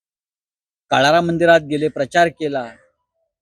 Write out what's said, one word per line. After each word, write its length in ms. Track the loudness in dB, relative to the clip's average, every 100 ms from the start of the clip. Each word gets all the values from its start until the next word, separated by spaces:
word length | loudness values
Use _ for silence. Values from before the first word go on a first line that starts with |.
| _ _ _ _ _ _ _ _ _
काळाराम 340 | 0 2 2 0
मंदिरात 360 | 0 2 2
गेले, 260 | 2 -4 -4
प्रचार 400 | -4 -4 0 0
केला, 360 | -2 -8 -6 -10 -16 _ _ _ _ _ _